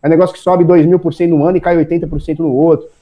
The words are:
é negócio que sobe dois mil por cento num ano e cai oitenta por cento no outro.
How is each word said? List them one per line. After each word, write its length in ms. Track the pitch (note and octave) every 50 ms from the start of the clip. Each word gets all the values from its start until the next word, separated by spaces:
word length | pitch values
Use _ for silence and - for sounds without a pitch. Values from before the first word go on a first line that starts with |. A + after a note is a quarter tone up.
é 80 | - D3
negócio 240 | E3 D#3+ F#3 F3+ -
que 80 | -
sobe 220 | - F3+ F3+ F3 F3
dois 240 | D#3+ F3+ E3+ D3+
mil 100 | E3 F#3
por 160 | F3 F3 E3+ D#3
cento 160 | - E3+ E3+
num 140 | E3+ D3 C#3+
ano 120 | E3+ F#3+
e 40 | F3
cai 160 | - F3 F3
oitenta 300 | E3+ D#3 D#3 E3+ E3+ F3
por 120 | E3 D#3+ D3
cento 220 | - - D#3 D3+
no 100 | E3 D3+
outro. 360 | B2+ C3 D#3 E3+ D#3+ - - - _ _